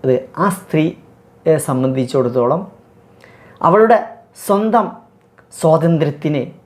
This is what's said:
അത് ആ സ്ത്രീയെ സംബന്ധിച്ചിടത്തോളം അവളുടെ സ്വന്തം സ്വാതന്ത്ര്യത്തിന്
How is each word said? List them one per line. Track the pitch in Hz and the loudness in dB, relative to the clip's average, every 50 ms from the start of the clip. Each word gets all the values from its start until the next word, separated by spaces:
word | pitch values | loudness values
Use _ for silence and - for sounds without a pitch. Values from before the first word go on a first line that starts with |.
| - | 0
അത് | 131 127 123 - - - - 180 | 0 0 0 -2 -8 -6 -2 -2
ആ | 202 185 | -2 -2
സ്ത്രീയെ | - - - - 156 156 165 - - - - - _ _ _ _ _ _ 165 160 147 147 | -4 -10 -4 -2 0 0 0 -4 -8 -20 -20 -20 _ _ _ _ _ _ 0 0 0 0
സംബന്ധിച്ചിടത്തോളം | - 135 127 131 131 131 131 131 123 - 139 123 120 120 127 120 123 143 175 196 - - - _ _ _ _ _ _ _ _ - - - - - - - - - | -2 -2 -2 0 -2 -2 -2 -4 -2 0 -2 0 0 0 0 0 0 0 -2 -4 -10 -18 -20 _ _ _ _ _ _ _ _ -20 -20 -20 -20 -20 -20 -12 -2 0
അവളുടെ | 170 175 208 220 220 233 202 - - - - - _ _ - - | 2 4 4 6 6 4 2 2 -6 -16 -20 -20 _ _ -18 -4
സ്വന്തം | - 202 202 214 220 220 233 208 175 - - - _ _ _ _ _ _ _ _ _ - - | -2 -2 0 0 0 0 0 0 -2 -8 -16 -20 _ _ _ _ _ _ _ _ _ -14 -2
സ്വാതന്ത്ര്യത്തിന് | - 160 156 160 156 170 170 156 156 147 143 147 - 156 151 143 120 170 - - _ | 0 2 2 2 2 2 0 2 0 -2 -4 -4 -4 -4 -2 -2 -4 -6 -12 -20 _